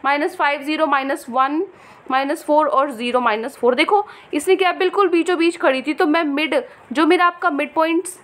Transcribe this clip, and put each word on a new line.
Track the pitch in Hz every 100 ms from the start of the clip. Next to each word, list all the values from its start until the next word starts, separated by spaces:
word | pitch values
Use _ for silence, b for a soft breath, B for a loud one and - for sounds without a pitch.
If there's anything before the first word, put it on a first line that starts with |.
माइनस | 269 294 339 -
फ़ाइव | 302 285
ज़ीरो, | 277 311 311
माइनस | 277 269 285 -
वन, | 240 269 302 392 B B B -
माइनस | 262 277 320
फ़ोर | - 302 302
और | 262 285
ज़ीरो, | 226 240 247
माइनस | 240 220 233 -
फ़ोर। | 240
देखो | 262 330 415 415 B B
इसने | 294 320 370
क्या | 359
बिल्कुल | 349 370 381 381
बीचों | 339 330 339
बीच | 339 339
खड़ी | 320 262
थी, | 269
तो | 302 359
मैं | 330
mid, | 311 277 311 294 - B B
जो | 254 320
मेरा | 359 349
आपका | 349 359
मिड | 285 294
पॉइंट्स | 320 320 330 392 -